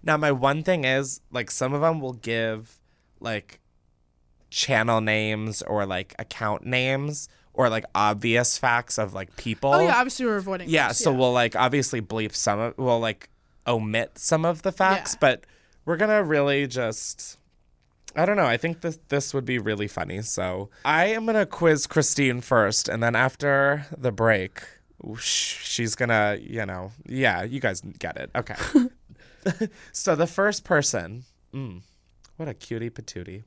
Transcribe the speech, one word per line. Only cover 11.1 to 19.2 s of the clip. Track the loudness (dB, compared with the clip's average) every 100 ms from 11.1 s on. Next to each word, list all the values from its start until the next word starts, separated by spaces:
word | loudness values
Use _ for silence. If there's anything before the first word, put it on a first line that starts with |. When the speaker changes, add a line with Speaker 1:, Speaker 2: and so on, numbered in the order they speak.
Speaker 2:
yeah. | 4
Speaker 1:
we'll, | 4
like, | 4 2 4
obviously | 2 2 0 -2
bleep | -4 -4 -2 -2
some | 0 0
of, | -2 -2
we'll, | 2 2
like, | 2 -4 -12 _ _ _ -2
omit | 0 0 -2 -2 -4
some | 0 2 0
of | -2
the | -4
facts, | 2 2 2 -2
Speaker 2:
Yeah. | 2
Speaker 1:
but | 2 2 _ _ _ _ -4
we're | 0
gonna | 4 4
really | 4 2 4 2 0
just, | -2 -2 -4 -10 -12 -14 -18 _ _ _ _ _ _ -10 -2
I | 0
don't | 2
know, | 2
I | 2
think | -2 -4
this, | -6 -8 _
this | -2